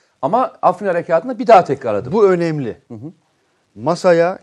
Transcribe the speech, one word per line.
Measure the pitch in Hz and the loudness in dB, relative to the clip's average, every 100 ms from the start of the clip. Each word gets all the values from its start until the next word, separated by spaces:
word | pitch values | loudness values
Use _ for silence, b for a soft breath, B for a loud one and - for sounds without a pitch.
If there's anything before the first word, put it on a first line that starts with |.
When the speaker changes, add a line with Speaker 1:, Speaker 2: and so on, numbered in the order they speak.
| b b | b b
Speaker 1:
ama | 139 220 254 - | -4 -2 -2 -2
Afrin | 165 185 202 | -2 -2 -2
Harekatı'nda | 175 160 165 247 226 | -4 0 -2 -2 -4
bir | 233 | 4
daha | 202 | 6
tekrarladım. | 170 135 120 104 123 | 4 -2 -4 -4 -2
Speaker 2:
Bu | 202 202 | 2 2
önemli. | 180 170 151 120 92 - | 2 -2 -4 -8 -10 -16
Speaker 1:
Hı | |
hı. | 113 143 - _ _ _ _ _ | -18 -18 -20 _ _ _ _ _
Speaker 2:
Masaya | 101 127 175 185 170 170 190 | -8 -4 0 2 2 2 -4